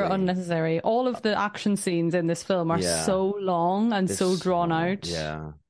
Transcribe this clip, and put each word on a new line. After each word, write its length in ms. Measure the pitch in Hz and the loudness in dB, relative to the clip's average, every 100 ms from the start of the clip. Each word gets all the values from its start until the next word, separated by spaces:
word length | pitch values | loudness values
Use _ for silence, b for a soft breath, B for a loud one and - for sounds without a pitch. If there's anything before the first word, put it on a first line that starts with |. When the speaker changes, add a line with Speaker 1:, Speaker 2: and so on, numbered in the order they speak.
Speaker 1:
Totally. 140 | 185 | 2
Speaker 2:
unnecessary. 680 | 190 185 185 175 165 160 165 | 0 0 -2 -2 0 0 0
All 260 | - 233 254 | 0 0 0
of 140 | 240 | -2
the 180 | 220 208 | -2 0
action 380 | 202 - 208 196 | -2 -2 -2 0
scenes 380 | 196 170 165 | 0 0 2
in 120 | 175 165 | 2 0
this 160 | 170 | -2
film 280 | - 185 165 | 0 0 2
are 80 | 165 | 2
Speaker 1:
Yeah. 220 | 175 - | 2 0
Speaker 2:
so 340 | 80 190 190 202 | 2 2 0 0
long 540 | 190 175 175 190 226 | 0 2 2 2 0
and 160 | 208 185 | 2 0
Speaker 1:
They're 80 | 196 | 2
Speaker 2:
so 200 | 185 185 | 0 0
drawn 320 | 180 175 175 | 0 0 2
Speaker 1:
so 40 | |
long. 140 | 165 175 | 0 0
Speaker 2:
out. 140 | 202 87 | -2 -4
Speaker 1:
Yeah. 460 | 82 76 78 78 76 | -4 -4 -6 -10 -14